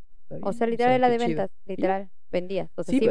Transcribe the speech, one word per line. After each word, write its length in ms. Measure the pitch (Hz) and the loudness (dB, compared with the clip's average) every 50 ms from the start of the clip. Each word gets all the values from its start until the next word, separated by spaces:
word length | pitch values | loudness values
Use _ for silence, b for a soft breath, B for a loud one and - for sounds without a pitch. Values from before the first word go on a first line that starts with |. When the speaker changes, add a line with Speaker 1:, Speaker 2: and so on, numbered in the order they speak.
| - - - - - | -12 -12 -12 -12 -10
Speaker 1:
"Está 140 | - 156 156 | -8 -6 -4
Speaker 2:
O 100 | - 202 | -4 -4
Speaker 1:
bien, 20 | 190 | -2
Speaker 2:
sea, 140 | - 233 226 | 0 0 0
Speaker 1:
o 80 | 226 | 0
Speaker 2:
literal 160 | 226 240 247 254 | 2 4 4 4
Speaker 1:
sea, 40 | 254 | 6
Speaker 2:
era 100 | 254 247 | 4 4
de 60 | 240 | 4
Speaker 1:
qué 20 | |
chido". 280 | 233 240 - 160 - 196 | 4 2 0 0 0 -2
Speaker 2:
ventas, 60 | 196 - - - - 190 | -4 -4 -8 -8 -8 -4
Speaker 1:
Y 80 | 185 196 | -2 0
ya. 60 | 185 | 0
Speaker 2:
literal, 220 | 190 196 202 190 - - - - | 0 0 -2 -6 -10 -10 -8 -4
vendías, 400 | - 180 175 180 196 180 165 - - | -2 -2 -2 -2 -2 -2 -4 -4 -4
o 80 | - 175 | -6 -2
sea, 100 | - - | 2 2
Speaker 1:
Sí, 60 | 277 | 4
Speaker 2:
sí 80 | 220 - | 6 6